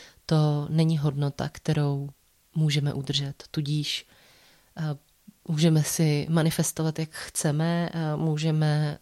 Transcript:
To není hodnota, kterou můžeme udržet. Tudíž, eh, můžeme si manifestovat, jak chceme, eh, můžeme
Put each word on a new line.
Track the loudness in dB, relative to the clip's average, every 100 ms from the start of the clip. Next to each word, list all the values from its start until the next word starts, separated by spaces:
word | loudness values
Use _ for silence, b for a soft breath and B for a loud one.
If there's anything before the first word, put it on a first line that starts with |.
| B B 0
To | 2 4 0 0
není | 2 2 2
hodnota, | 0 0 -2 -2 -6
kterou | -4 -2 0 0 -2 -6 -14 _ _ _ 0
můžeme | 2 2 0
udržet. | -2 -4 -4 -4 -10 -8
Tudíž, | -6 -2 -2 -4 -8 b b b b b b b -8
eh, | -6 -6 _ _ -20 _ -4
můžeme | 2 4 4
si | 2 2 2 2 2
manifestovat, | 2 2 0 -2 -2 -2 -2
jak | -6
chceme, | -10 -10 -2 0 0 0 0 -2
eh, | -2 -2 0
můžeme | 0 0 0 2 2 2 0 -4